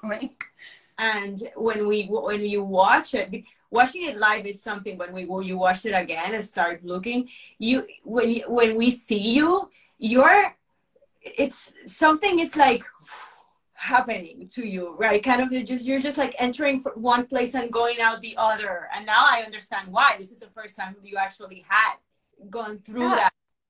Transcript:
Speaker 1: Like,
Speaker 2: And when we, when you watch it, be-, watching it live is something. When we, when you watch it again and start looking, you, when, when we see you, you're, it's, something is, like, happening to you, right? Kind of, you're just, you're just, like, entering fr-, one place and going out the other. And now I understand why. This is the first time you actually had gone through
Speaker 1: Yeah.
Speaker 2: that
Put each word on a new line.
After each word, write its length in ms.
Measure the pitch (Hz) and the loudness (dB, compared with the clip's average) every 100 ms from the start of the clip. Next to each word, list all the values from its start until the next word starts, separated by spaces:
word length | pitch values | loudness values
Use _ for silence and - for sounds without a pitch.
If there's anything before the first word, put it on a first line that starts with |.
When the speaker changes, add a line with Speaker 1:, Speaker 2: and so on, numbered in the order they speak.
Speaker 1:
Like, 420 | 214 220 254 - - _ - - _ - | -8 -8 -10 -12 -18 _ -20 -20 _ -4
Speaker 2:
And 420 | 220 208 202 196 - - | -2 -2 -6 -10 -10 -4
when 320 | 226 214 208 | -2 0 0
we, 180 | 214 190 | 0 0
when 360 | 214 202 208 208 | -2 -2 -2 -2
you 180 | 202 | -4
watch 520 | 196 185 202 285 - 220 | 0 4 6 6 4 -4
it, 160 | 190 | -4
be-, 140 | 226 - _ - | -8 -14 _ -2
watching 340 | 233 254 359 330 | 2 2 0 -8
it 120 | 208 | 0
live 280 | 214 214 202 | 0 0 -4
is 160 | 196 | -10
something. 360 | 226 202 196 185 | -10 -10 -10 -10
When 140 | 175 | -10
we, 120 | 185 175 | -10 -6
when 200 | 185 190 | -6 -4
you 100 | 185 | 0
watch 280 | 185 185 220 | 2 0 0
it 80 | |
again 420 | 190 170 160 185 220 | -2 -2 -6 -6 -6
and 100 | 202 | -6
start 400 | 196 170 170 175 | -2 -2 -4 -8
looking, 440 | 185 233 247 247 - - - | -8 -4 -4 -6 -12 -20 -4
you, 300 | 220 262 - - | 0 0 -2 -14
when, 380 | - 240 233 233 - | -6 0 0 0 0
when 280 | 240 226 226 | 2 4 4
we 160 | 247 | 2
see 260 | 247 - 208 | 0 -2 -2
you, 500 | 208 262 320 392 - _ _ - | 2 4 4 2 -2 _ _ -6
you're, 580 | 214 247 320 403 392 - _ _ _ _ _ _ | 2 6 8 8 4 -2 _ _ _ _ _ _
it's, 520 | - - 254 - - - - | -8 -2 -2 -4 -12 -16 -12
something 520 | - 311 311 403 349 | 2 4 4 2 0
is, 160 | 320 311 | 0 4
like, 280 | 269 240 - - - - - _ _ _ _ | 4 4 -4 -20 -20 -20 -20 _ _ _ _
happening 760 | - 202 262 233 196 165 - 185 | -12 0 2 2 -6 -8 -16 -16
to 120 | 247 220 | -10 -8
you, 300 | 185 175 160 | -6 -8 -2
right? 240 | 220 208 | 0 2
Kind 200 | 262 247 | 2 2
of, 100 | 254 | 2
you're 120 | 254 | -2
just, 220 | 240 247 240 | -4 -6 -2
you're 140 | 269 | -2
just, 180 | 285 277 | -2 -2
like, 180 | 254 - | -2 -2
entering 400 | 247 247 285 262 | -4 -2 -2 -2
fr-, 100 | - 226 | -4 -4
one 300 | 240 247 247 | 0 0 0
place 280 | 254 247 262 | -2 -2 -4
and 160 | 233 | -4
going 280 | 233 233 240 | 0 0 2
out 200 | 226 226 | 0 -2
the 140 | 226 214 | -8 0
other. 520 | 220 214 202 175 160 208 | 0 0 -4 -8 -8 -10
And 100 | 214 | 0
now 200 | 226 277 | 4 6
I 160 | 233 220 | 4 -2
understand 440 | 214 - 202 190 | -12 -10 -10 -4
why. 260 | 208 277 196 | 2 2 2
This 140 | 190 | -8
is 80 | 233 | -20
the 80 | 220 220 | -20 -20
first 220 | 208 - | -16 -12
time 180 | 190 202 | -12 -14
you 140 | 196 196 | -8 -6
actually 480 | 190 - 190 185 - | -6 -8 -18 -16 0
had 280 | 208 220 - _ _ _ _ 202 | 2 2 -2 _ _ _ _ -12
gone 280 | 226 214 208 | -8 -8 -10
through 220 | 220 233 247 | -10 -2 2
Speaker 1:
Yeah. 60 | - | 4
Speaker 2:
that 180 | - - _ _ | 2 0 _ _